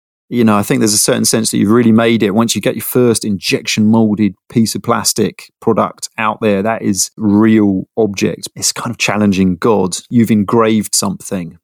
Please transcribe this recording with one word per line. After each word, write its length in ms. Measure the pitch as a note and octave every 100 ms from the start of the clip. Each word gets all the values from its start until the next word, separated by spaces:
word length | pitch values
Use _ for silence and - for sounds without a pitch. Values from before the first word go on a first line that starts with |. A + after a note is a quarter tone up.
| _ _ -
you 160 | A#2+
know, 140 | A2+ G#2
I 60 |
think 160 | - C3
there's 120 | A2+
a 40 | G2+
certain 260 | - A2+
sense 280 | A2 A2 A2
that 60 | A#2+
you've 100 | G#2
really 200 | A#2 A#2
made 320 | A2 A#2 A#2
it 80 | G#2+
once 240 | G#2+ A#2 G#2+
you 60 |
get 140 | B2+ A#2
your 60 |
first 400 | - B2+ B2 G#2+
injection 600 | A2 F#2+ - B2+ - - G#2+
molded 480 | A2+ A2 G2+ G#2 - _
piece 240 | A#2+ A2
of 80 | G#2
plastic 720 | A#2 A2 F#2+ - F#2+ - - _
product 480 | A#2 G#2+ F#2 - - -
out 240 | G#2+ G2+
there. 220 | A2 G2
That 180 | A2 A2
is 300 | A2 F#2 - -
real 680 | G#2+ G2+ A2 A2 G2+ F#2+ - -
object. 520 | G#2+ G2 G#2 - - -
It's 180 | -
kind 160 | - -
of 80 | G#2+
challenging 580 | - G2+ G#2 F#2+ F#2+ F2
God. 400 | A#2+ G2+ F#2 - -
You've 220 | B2 A2+
engraved 640 | G#2+ F#2 A#2 A2 A2 F#2+ -
something. 640 | G2+ F2 - G2 E2 -